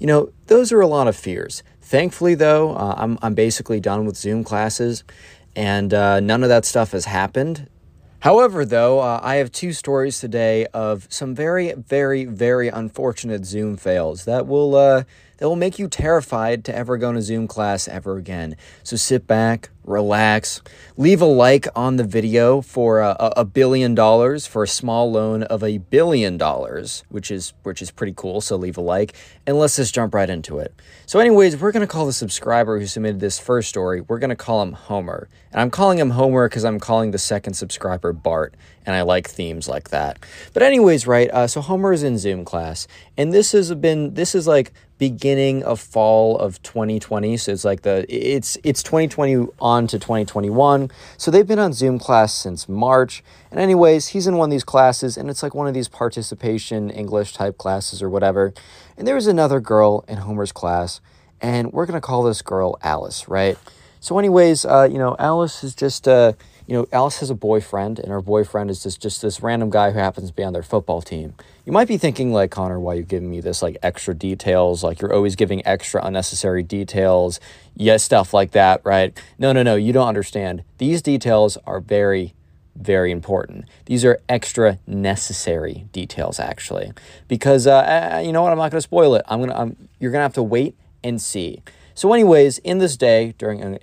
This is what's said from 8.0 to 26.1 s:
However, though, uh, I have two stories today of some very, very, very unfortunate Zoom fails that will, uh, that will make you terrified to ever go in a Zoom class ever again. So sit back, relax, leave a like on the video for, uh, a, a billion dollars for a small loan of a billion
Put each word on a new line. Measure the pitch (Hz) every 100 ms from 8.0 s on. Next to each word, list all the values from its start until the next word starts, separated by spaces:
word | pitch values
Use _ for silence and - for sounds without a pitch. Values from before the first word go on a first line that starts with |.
| _ -
However, | 147 214 247 185
though, | 131 117 120 131
uh, | 127 117
I | 127 139
have | 127
two | - 180
stories | 160 - 139 135 123
today | 123 117 113 110 113
of | 117 110 104 -
some | - 135 127
very, | 156 180 175
very, | 135 117 139 139 135
very | 131 101 120 123 120
unfortunate | 113 110 - 131 110 120 104
Zoom | 92 104 107 98
fails | 95 92 80 85
that | - 123 135
will, | 143 147
uh, | 139 139 135 131 _ _ -
that | 147
will | 170
make | 185 185
you | 196
terrified | - 151 165 135 117 113 117
to | 113
ever | 120 120 123
go | 120
in | 117
a |
Zoom | 107 113 110
class | - 104 98 -
ever | 92 98 95
again. | 87 90 82 78 - -
So | - 117
sit | - 131 -
back, | 110 113 113 - -
relax, | - 101 104 104 110 107 - - - - - -
leave | 151 190
a | 165
like | 131 123 139 -
on | 117 127 127
the |
video | 110 110 110 117 117 139
for, | 131 131 117 110
uh, | 104 98
a, | 113 123
a |
billion | 104 131 131 131 123 117
dollars | 110 113 123 147 -
for | 113
a | 101
small | - 123 117 120
loan | 110 110 110
of | 110 110
a | 107 104
billion | 90 135 170